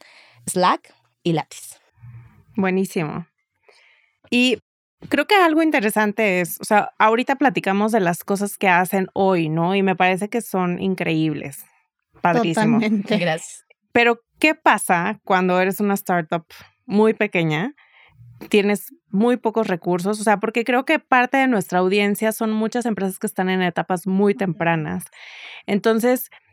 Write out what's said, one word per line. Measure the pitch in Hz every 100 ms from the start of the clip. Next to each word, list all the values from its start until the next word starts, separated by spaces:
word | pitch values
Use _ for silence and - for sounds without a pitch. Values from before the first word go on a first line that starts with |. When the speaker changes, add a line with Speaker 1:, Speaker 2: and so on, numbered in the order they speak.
| - - - _ -
Speaker 1:
Slack | 185 180 330 _ _ _ _
y | 175
Lattice. | 160 - - - - _ _ - - - - _
Speaker 2:
Buenísimo. | - 190 185 190 185 151 - 170 _ _ _ _ _ _ _ _ _ -
Y | 247 254 247 _ _ _ _ -
creo | 277 294
que |
algo | 415 339 311
interesante | 320 294 214 214 208 208 214 180
es, | 170 -
o |
sea, | - 208 156 -
ahorita | 214 226 254
platicamos | 269 269 175 196 196 214
de | 226
las | 175 175
cosas | - 196 202 -
que | 196
hacen | 175 185 196 185
hoy, | - 190 180 156
¿no? | 160 170
Y | 196
me | 190 180
parece | 180 185 208
que | 233
son | - 190 180 175
increíbles. | 190 180 170 160 160 147 143 - - _ _ _ _ _
Padrísimo. | 175 240 208 165 214 226
Speaker 3:
Totalmente. | 214 214 - 208
Speaker 1:
Gracias. | 170 160 - - _ _ _
Speaker 2:
Pero, | 240 233 233 _ -
¿qué | 311
pasa | - 302 214 - 175 190 220
cuando | - 185 185 180
eres | 190 190
una | 208
startup | 196 - 180 160 170 - - - _ -
muy | 202 220
pequeña? | - 214 185 165 151 240 - _ _ _ _ - - -
Tienes | 208 202 202 - - _
muy | 196 240 247
pocos | 226 226 214
recursos, | 175 175 180 190 214
o |
sea, | 214 196
porque | 226 240
creo | 233 247
que | 254 302
parte | - 254 247 269
de | 262
nuestra | 214 - 180
audiencia | 185 202 202 202 220
son | 214 226
muchas | 220 220 247
empresas | 233 190 190 -
que | -
están | - 185
en | 185
etapas | 180 170 170 180 190
muy | 190 202
tempranas. | 202 190 156 165 160 156 185 - - - - - - -
Entonces, | 202 226 226 240 254 - - _